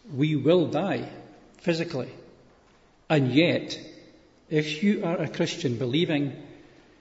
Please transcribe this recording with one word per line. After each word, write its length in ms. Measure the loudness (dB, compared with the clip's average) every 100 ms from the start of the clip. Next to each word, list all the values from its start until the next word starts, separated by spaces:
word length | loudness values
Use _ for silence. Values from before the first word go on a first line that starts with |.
| -10
We 220 | -2 0 2
will 320 | 4 4 4
die 400 | 0 -2 -2 -6 -12 -20 -20 -20 -8
physically. 500 | -2 -2 -2 -6 -8 -12 -20 -20 -20 _ _ _ _ _ 0
And 220 | 2 4
yet, 480 | 4 4 2 -4 -12 -14 -20 -20 -20 _ _ -4
if 340 | -2 -2 0
you 220 | 2 2 0
are 160 | -2
a 80 | -4
Christian 480 | -2 -2 -2 -2 -2
believing 560 | 0 0 0 0 -2 -6 -16 -20 -20 -20 -20 _